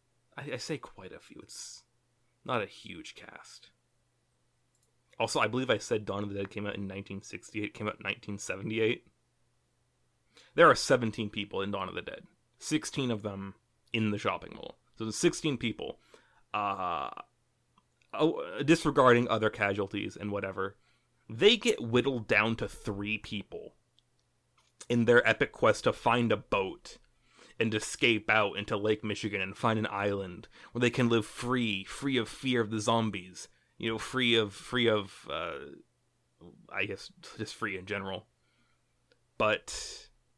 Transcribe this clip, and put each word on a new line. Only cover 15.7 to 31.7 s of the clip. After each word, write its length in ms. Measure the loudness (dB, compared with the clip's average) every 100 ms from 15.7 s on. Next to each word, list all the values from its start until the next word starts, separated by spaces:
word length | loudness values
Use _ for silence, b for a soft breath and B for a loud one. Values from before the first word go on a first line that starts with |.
| -4 -8 -10 b b b b _
Uh, 580 | -2 -2 0 -2 -2 -4 -10 -16 _ _ _ _ _ _ _ _
oh, 300 | 0 0 0 -6 -2 4
disregarding 640 | 4 4 6 8 8 6
other 200 | 2 2
casualties 680 | 2 0 0 -2 -4 -6 -6
and 140 | -4
whatever, 440 | -4 -4 -4 -6 -8 _ _ _ _ -14
they 260 | 4 4 6
get 260 | 2 0
whittled 460 | 2 2 4 -2 2
down 300 | 4 4 0
to 100 | -4
three 500 | -6 -8 -6 -4 -6
people 580 | -6 -10 -8 -12 -14 -20 _ _ _ _ _ _ _ _ _ _ 0
in 160 | 4 8
their 200 | 8 6
epic 280 | 4 0
quest 320 | 4 4 6 2
to 80 |
find 400 | 2 2 4 4
a 40 | 2
boat 600 | 0 -2 -2 -6 -16 -20 _ _ b b b -2
and 160 | 0
escape 560 | 0 -4 2 2 2 2
out 280 | 2 2 -2
into 180 | -4 0
Lake 260 | 2 0
Michigan 380 | -2 -4 -4 -4
and 160 | -4 0
find 240 | 0 2
an 80 | 0
island 600 | 0 0 0 -4 -10 -16 B B
where 80 | 0
they 80 | 2
can 180 | 4 4
live 180 | 4 0
free, 600 | -6 -2 0 0